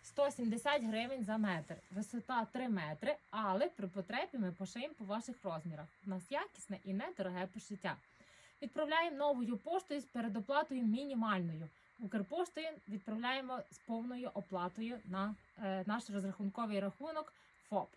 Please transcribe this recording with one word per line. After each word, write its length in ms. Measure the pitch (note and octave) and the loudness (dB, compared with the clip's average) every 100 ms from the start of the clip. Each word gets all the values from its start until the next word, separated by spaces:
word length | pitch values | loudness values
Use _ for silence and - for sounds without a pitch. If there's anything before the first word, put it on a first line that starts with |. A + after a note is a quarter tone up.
Сто 260 | - - C#4+ | -4 4 4
сімдесят 520 | - A#3+ A#3 C#4+ D4 | 4 2 2 4 4
гривень 420 | A3+ A3 A#3+ C4+ | 4 0 0 -2
за 140 | G#3 A3 | 0 2
метр. 360 | G#3 E3+ D#3 E3 - | 4 2 -2 -10 -6
Висота 560 | F#3 G#3+ A#3+ - B3+ A3 | -6 -2 -4 0 0 0
три 160 | B3 B3+ | -2 2
метри, 480 | G3+ D3+ D#3 C4 D4 - | 2 0 0 0 0 -2
але 380 | G#3+ G#3 F#3+ E4 | -2 2 4 2
при 200 | - G3 | 0 -4
потребі 500 | F#3+ F3+ B3+ E4+ C4 | -4 -2 -2 -2 0
ми 140 | F#3 | -2
пошиємо 420 | F3 F#3+ A#3+ C#4+ D4+ | 0 -6 -4 -6 -6
по 60 | |
ваших 320 | G3 G#3+ A#3 A#3+ | -4 -4 -4 -6
розмірах. 420 | F#3+ D#3+ E3 D3+ D#3 - G3 | -4 -4 -4 -6 -10 -10 -4
У 40 | |
нас 120 | F#3 F3 | -4 -2
якісне 480 | C#4 G4+ - - G3 | -2 -2 -8 -10 -8
і 100 | F#3+ | -2
недороге 540 | F#3+ D4+ F4+ F#3+ F3+ F#3+ | -2 -2 -2 -2 -2 -4
пошиття. 420 | G#3 - G3+ F#3 C3+ - - - - - _ | -6 -10 -6 -4 -4 -10 -20 -20 -20 -20 _
Відправляємо 540 | C4 - D4+ D#4+ E4+ C#4 | -6 0 4 4 4 4
новою 400 | D4 C4 A#3 A#3 | 4 4 2 0
поштою 440 | D4 F#4 - C#4+ | 0 -2 0 -4
з 40 | |
передоплатою 800 | - A#3+ A#3 G#3 G#3+ C#4 D#4 C4 | -2 -2 -2 -2 2 2 4 2
мінімальною. 840 | A#3 A#3 C#4+ B3+ A3 F#3+ E3+ D#3+ E3 - - - | 4 4 2 0 2 2 2 -2 -8 -12 -20 -10
Укрпоштою 680 | G#3+ A3 F#3+ D4+ F4 - D#4+ D#4 - | -4 -2 0 0 0 -2 -6 -6 -8
відправляємо 720 | G3+ - A3 A#3+ C4+ B3+ B3+ - | -8 -4 -2 0 0 -2 -6 -6
з 80 | - | -14
повною 520 | - A3+ A#3+ B3 B3 | -4 -4 -2 -4 -4
оплатою 640 | - F#3+ F#3 F3+ G3 A3+ A#3+ | -6 -2 -2 -2 -2 -4 -4
на, 300 | - F#3+ G3+ G#3 - - | -4 0 0 -2 -10 -6
е, 260 | G3+ F#3+ F#3+ | -2 0 2
наш 240 | A3 A3+ | 0 0
розрахунковий 680 | G3+ F#3+ - G3 G#3+ A3+ G3+ | 0 0 0 -2 0 0 2
рахунок 520 | G3 - D4+ D#4 D#4 - - - - | 0 -2 -4 -2 -4 -12 -20 -20 0
фоп. 200 | G3+ - | 0 0